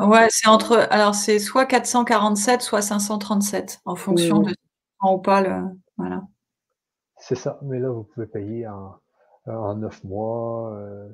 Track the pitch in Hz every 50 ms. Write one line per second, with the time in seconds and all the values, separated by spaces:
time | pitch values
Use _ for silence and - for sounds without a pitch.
0 | 165 202 220 226 226 214 - - - 220 220 214 214 - 233 220 - - - 208
1 | 208 202 202 202 - - 214 208 208 - - 262 262 254 262 240 240 - - 247
2 | 240 233 240 214 202 214 208 202 202 247 247 247 - - - 208 208 - 208 208
3 | 202 - 214 208 208 - 214 202 202 202 - 185 190 - - - - - 180 175
4 | - 196 180 170 170 165 156 160 - 185 185 - _ _ _ _ _ _ _ -
5 | 196 190 190 185 185 202 196 196 196 185 185 185 185 190 185 185 _ _ _ -
6 | 180 180 180 185 190 - _ _ _ _ _ _ _ _ _ _ _ _ _ _
7 | _ _ _ _ - - 127 - - 143 139 - 143 139 131 127 127 131 123 113
8 | 107 - - 120 110 107 - 107 101 104 113 117 117 107 101 98 95 95 92 _
9 | _ _ _ _ _ _ _ _ - 120 113 113 110 101 104 107 107 107 - -
10 | - 98 95 104 110 113 113 117 117 117 117 117 113 113 107 104 104 101 101 101
11 | 101 104